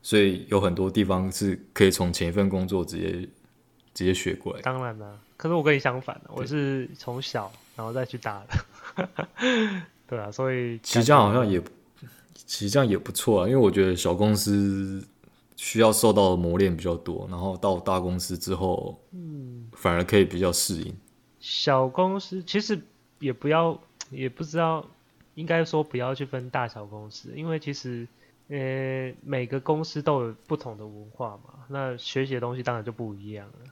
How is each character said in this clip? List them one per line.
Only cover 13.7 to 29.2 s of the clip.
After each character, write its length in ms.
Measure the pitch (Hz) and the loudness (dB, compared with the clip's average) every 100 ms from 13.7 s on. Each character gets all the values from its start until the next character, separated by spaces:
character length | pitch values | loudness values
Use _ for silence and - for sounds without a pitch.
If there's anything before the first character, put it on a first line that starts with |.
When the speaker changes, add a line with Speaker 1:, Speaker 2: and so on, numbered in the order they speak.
Speaker 1:
觉 140 | 90 95 | 6 4
得 100 | 90 | 4
小 180 | 90 | 0
公 220 | 90 104 107 | 4 4 4
司 680 | 104 101 101 98 98 98 - _ _ _ _ - | 4 2 2 0 -4 -8 -12 _ _ _ _ -12
需 240 | - 110 | -4 6
要 120 | 110 | 6
受 200 | 107 113 | 8 6
到 200 | 104 98 | 6 6
的 40 | 90 | 4
磨 220 | 87 87 | 2 4
练 180 | 95 82 | 4 2
比 80 | |
较 120 | 87 85 | -2 -4
多， 320 | - 85 95 | -4 -8 -6
然 100 | 90 | -6
后 160 | 95 90 | -6 -2
到 220 | 101 90 | 0 0
大 200 | 85 92 | 0 0
公 200 | 90 90 | 0 -2
司 180 | - 87 | -4 -6
之 180 | - 92 | -4 -2
后， 440 | 92 85 - - _ | 0 0 -4 -12 _
Speaker 2:
嗯。 580 | 180 170 147 127 120 117 | -14 -12 -12 -12 -14 -16
Speaker 1:
反 200 | - - | -2 0
而 100 | 85 | 2
可 140 | 90 107 | 4 6
以 80 | 90 | 4
比 140 | 87 | 4
较 120 | 92 | 0
适 300 | 85 - 85 | 0 -2 -4
应。 120 | - 90 _ _ _ _ | -6 -10 _ _ _ _
Speaker 2:
小 480 | - - - 135 131 | -8 -2 2 2 2
公 320 | 127 185 196 | 0 0 0
司 240 | - 190 | -6 -10
其 160 | 175 196 | -4 -4
实 200 | 208 202 - _ _ _ | -2 -4 -6 _ _ _
也 120 | 143 | -6
不 160 | 120 147 | -4 0
要， 320 | 156 165 - _ _ - | 2 2 -2 _ _ -16
也 180 | 135 131 | -8 -8
不 160 | - | -6
知 140 | 160 156 | -6 -2
道， 280 | 165 160 - _ _ _ _ | 0 -2 -6 _ _ _ _
应 120 | - 160 | -12 0
该 180 | 165 | 2
说 200 | 160 156 | 2 0
不 140 | 151 127 | 0 -2
要 160 | 127 | -4
去 120 | 135 135 | -4 -6
分 240 | 131 127 | -6 -4
大 180 | 135 120 | -4 -4
小 180 | 110 104 | -8 -14
公 240 | 107 107 | -14 -14
司， 220 | - - 131 | -16 -16 -10
因 120 | 160 | -4
为 100 | 160 | -4
其 140 | 147 | -4
实， 340 | 139 127 120 120 _ _ _ _ | -8 -8 -8 -10 _ _ _ _
呃， 640 | 143 131 135 131 131 131 123 | -6 -4 -4 -4 -4 -6 -10